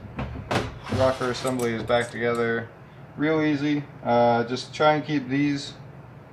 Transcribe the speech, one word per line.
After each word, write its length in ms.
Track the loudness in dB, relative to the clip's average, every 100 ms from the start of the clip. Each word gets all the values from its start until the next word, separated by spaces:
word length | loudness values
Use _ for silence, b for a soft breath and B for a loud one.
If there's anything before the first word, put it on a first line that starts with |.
| -14 -10 -8 -8 -4 -2 -4 -8 -4 2
rocker 340 | 4 2 -2
assembly 420 | -2 -2 0 0
is 100 | -2
back 280 | 2 2 2
together 580 | -2 0 2 0 0 -4 -12 B B B -4
real 240 | 0 2
easy. 420 | 2 2 0 -2 -4 -6
Uh, 400 | 2 4 6 4
just 300 | 2 -4 -6
try 180 | 2 4
and 100 | 4
keep 240 | 2 -2 0
these 460 | 0 2 0 -6 -14 -18 -18 -18 -20 -20